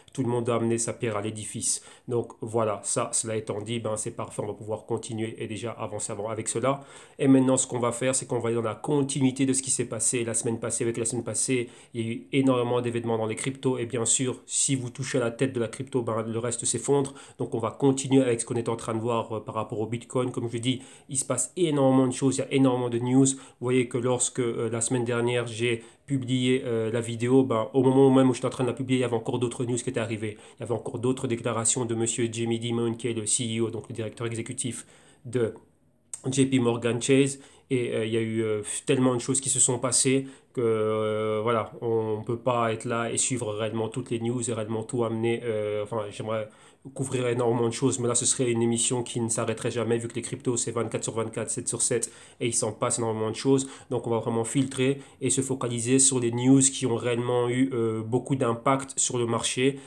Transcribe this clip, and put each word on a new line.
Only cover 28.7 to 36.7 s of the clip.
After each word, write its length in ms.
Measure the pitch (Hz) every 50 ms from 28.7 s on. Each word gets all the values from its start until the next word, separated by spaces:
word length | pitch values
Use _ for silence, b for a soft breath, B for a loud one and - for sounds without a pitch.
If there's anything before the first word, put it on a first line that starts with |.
| 117
publier, 240 | - 131 117 131 127
il 20 |
y 40 | 123
avait 120 | 117 117
encore 220 | 110 113 - 127 117
d'autres 260 | 123 117 - - 123
news 140 | 113 127 120
qui 100 | - 131
étaient 100 | 131 120
arrivées. 380 | 113 104 113 104 110 107 101 B B B B B
Il 20 |
y 20 |
avait 120 | 123 104 117
encore 240 | 107 - - - 131
d'autres 280 | 113 127 131 131 -
déclarations 600 | 127 117 113 - 123 110 113 113 - - 131 123
de 80 | 113 117
monsieur 340 | 113 117 113 - 127 120 117
Jamie 280 | 110 113 117 113 117 113
Dimon, 340 | 113 120 117 117 117 117
qui 160 | 113 113 - 120
est 60 | 113
le 100 | 110 107
C 200 | 107 - - 123 113 110
E 60 | 113
O, 80 | 117 107
donc 180 | 113 139 - -
le 60 | 113
directeur 320 | 110 110 107 - - 117
exécutif 580 | 113 113 113 113 - 113 - - 120 113 - - B B B B B B B _
de 300 | 123 107 123 113 104 - - - _ _ _ _ _ _ _ _ _ - - - 131
J 140 | 131 139 131
P 140 | 135 135 127
Morgan 420 | 120 117